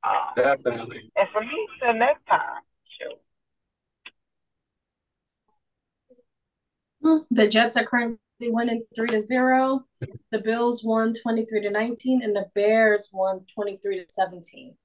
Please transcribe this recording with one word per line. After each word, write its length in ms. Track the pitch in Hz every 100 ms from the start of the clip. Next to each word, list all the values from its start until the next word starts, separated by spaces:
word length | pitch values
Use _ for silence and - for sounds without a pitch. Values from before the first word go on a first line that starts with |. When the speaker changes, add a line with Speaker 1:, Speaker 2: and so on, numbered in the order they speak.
Speaker 1:
Um, 300 | - 101 - -
Speaker 2:
Definitely. 760 | 139 139 127 117 113 - - -
Speaker 1:
and 140 | 196
for 100 | 208
me, 260 | 226 311 427 -
till 120 | 247
next 320 | 226 247 302 -
time. 340 | - - - _ _ _ - - - _ _ _ _ _ _ _ _ - _ _ _ _ _ _ _ _ _ _ _ _ _ _ _ _ _ _ _ _ 494 _ _ _ _ _ _ _ _
Shoot. 240 | 311 320 -
Speaker 3:
The 160 | 226 208
Jets 300 | 220 233 233
are 80 | 226
currently 340 | 240 233 226 _ _
winning 440 | 240 226 240 226 - -
three 120 | 226
to 120 | 220
zero. 680 | 214 254 254 262 262 269 254 _ - - _
The 80 | 214
Bills 440 | 214 226 240 233
won 300 | 220 220 226
twenty-three 480 | 226 233 226 220 220
to 80 | 202
nineteen, 520 | 202 233 233 254 254
and 120 | 233 202
the 140 | 190
Bears 560 | 208 208 220 220 208 -
won 320 | 196 190 190 190
twenty-three 500 | - 202 196 202 190
to 20 | 175
seventeen. 680 | - 190 175 170 - 127 -